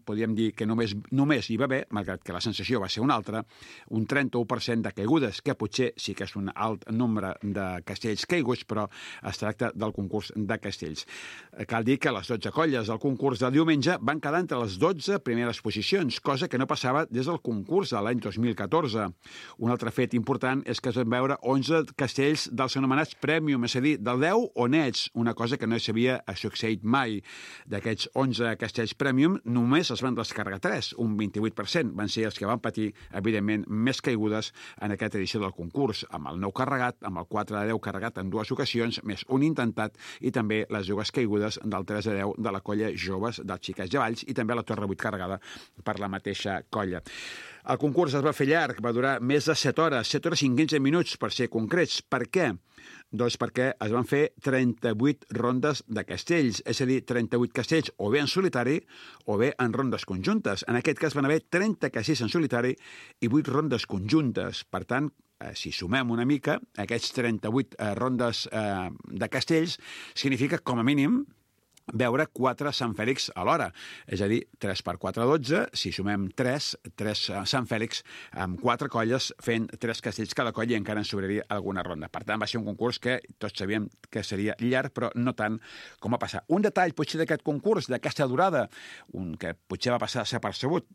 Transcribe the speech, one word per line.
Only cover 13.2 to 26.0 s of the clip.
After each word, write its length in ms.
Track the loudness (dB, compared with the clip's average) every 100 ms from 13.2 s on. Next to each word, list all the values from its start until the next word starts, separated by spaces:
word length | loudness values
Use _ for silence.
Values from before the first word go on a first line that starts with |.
| 0 2
de 100 | 4
diumenge 480 | 4 6 4 4 2
van 180 | 0 -2
quedar 220 | 0 0
entre 180 | 0 0
les 180 | -2 2
dotze 420 | 2 2 0 -2
primeres 420 | 0 0 0 -2
posicions, 580 | -4 -2 0 2 2 0
cosa 260 | 0 0 0
que 120 | 0
no 80 | 0
passava 400 | 0 2 2 2
des 160 | 0 0
del 160 | -2
concurs 480 | -2 -4 0 0 2
de 120 | 0
l'any 180 | 0 0
dos 180 | -2 0
mil 180 | 0 0
catorze. 520 | 2 2 2 0 -2 -6 -16 -18 -18 -4
Un 140 | 0
altre 200 | 2 0
fet 220 | 0 2
important 480 | 2 2 0 2 0 -2
és 160 | -4
que 80 | -2
es 60 | 0
van 140 | 2
veure 280 | 2 2 0
onze 420 | 2 2 4 2 2 -2
castells 540 | -2 2 2 2 -2
dels 260 | -2 0 2
anomenats 380 | 2 2 2 -2
Premium, 500 | 0 2 4 2 2
és 100 | 2
a 60 |
dir, 160 | 2 2
del 220 | 2 2
deu 320 | 4 4 2
o 140 | 2 4
nets, 420 | 4 4 0 -4
una 200 | 0 0
cosa 240 | 2 0 0
que 100 | 0
no 120 | 0
s'havia 420 | 0 2